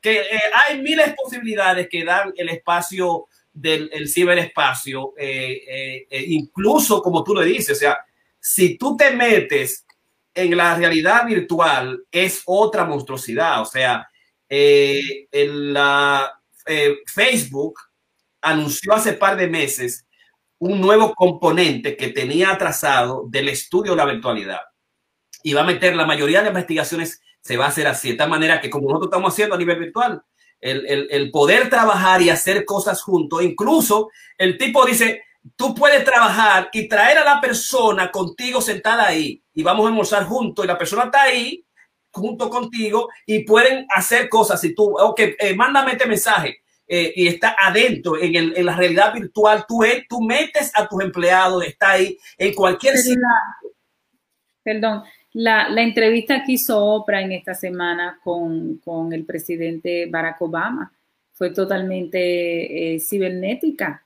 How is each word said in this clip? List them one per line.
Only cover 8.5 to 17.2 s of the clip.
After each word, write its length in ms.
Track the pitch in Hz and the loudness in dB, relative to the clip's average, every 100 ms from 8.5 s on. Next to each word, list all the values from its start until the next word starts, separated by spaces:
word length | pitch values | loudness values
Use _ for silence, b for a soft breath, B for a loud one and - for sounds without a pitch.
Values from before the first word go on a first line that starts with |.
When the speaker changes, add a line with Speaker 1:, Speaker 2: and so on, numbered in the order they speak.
| - 180 - | 2 2 2
Speaker 1:
tú 180 | 262 226 | -4 2
te 140 | 285 | 2
metes 760 | 247 240 202 - 143 127 - _ _ _ _ _ | 4 4 2 2 -2 -4 -8 _ _ _ _ _
en 220 | - 180 175 | -4 0 2
la 180 | 175 165 | 2 2
realidad 480 | 170 160 160 226 240 | 2 2 4 2 2
virtual, 800 | 214 170 165 165 131 127 127 - | -2 -2 0 2 2 -2 -10 -6
es 300 | 175 - - | -2 -2 -2
otra 400 | - 190 214 214 | -2 2 2 2
monstruosidad. 800 | 170 143 127 127 - 117 165 123 | -2 -4 -8 -12 -8 -2 0 0
O 20 | |
sea, 440 | 110 131 127 113 - _ _ _ _ | -2 -2 0 -2 -6 _ _ _ _
eh, 760 | 139 143 143 139 139 139 139 - | 2 6 6 4 0 -4 -10 -6
en 400 | 143 143 143 143 | -2 0 -2 -4
la, 680 | 143 143 143 143 139 135 - _ _ - | 2 2 4 2 2 -2 -8 _ _ -6
eh, 320 | 156 147 143 - | 0 0 0 -8
Facebook 720 | - | 0